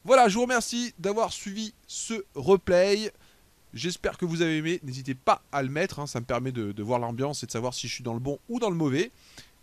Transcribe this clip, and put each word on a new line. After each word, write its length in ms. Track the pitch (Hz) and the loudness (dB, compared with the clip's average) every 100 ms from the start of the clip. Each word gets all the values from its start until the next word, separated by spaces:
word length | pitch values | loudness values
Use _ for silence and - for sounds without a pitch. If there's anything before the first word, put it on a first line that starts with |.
Voilà, 240 | 175 262 233 | 6 8 8
je 80 | 202 | 4
vous 60 | |
remercie 520 | 247 247 - 233 240 - | 2 0 0 -4 -6 -4
d'avoir 320 | 180 208 190 | -2 0 -2
suivi 420 | - 208 196 220 - - | -2 -8 -8 -8 -12 -14
ce 380 | - - 226 - 147 | -10 -6 -6 -6 -2
replay. 760 | 135 196 - 175 190 202 214 - - _ _ _ _ | 4 4 6 4 6 4 0 -10 -20 _ _ _ _
J'espère 440 | 113 160 175 196 - | -8 -6 -4 -4 -2
que 80 | 180 | -4
vous 160 | 165 | 0
avez 160 | 170 156 | 2 2
aimé. 220 | 156 180 | 0 -4
N'hésitez 320 | 139 131 131 131 | -6 -8 -6 -2
pas 260 | - - - | 2 2 0
à 100 | 143 | -4
le 80 | 135 | -2
mettre, 300 | 147 190 - | -2 -2 -4
hein, 80 | 143 | -6
ça 120 | 123 | -6
me 60 | 117 | -4
permet 260 | 120 127 | -4 -2
de, 200 | 123 104 | -4 -6
de 120 | 101 | -6
voir 160 | 104 123 | -2 -2
l'ambiance 440 | 117 117 139 143 | -2 -4 -4 -4
et 20 | 113 | -8
de 60 | |
savoir 220 | 113 123 | -4 -4
si 140 | 127 120 | -6 -8
je 60 | |
suis 100 | - | -8
dans 100 | 123 | -6
le 60 | 117 | -4
bon 200 | 131 143 - | -4 -6 -6
ou 100 | 240 | -2
dans 100 | 226 | 0
le 60 | 170 | 2
mauvais. 360 | 151 131 233 - - - - _ | 2 2 -2 -6 -20 -20 -20 _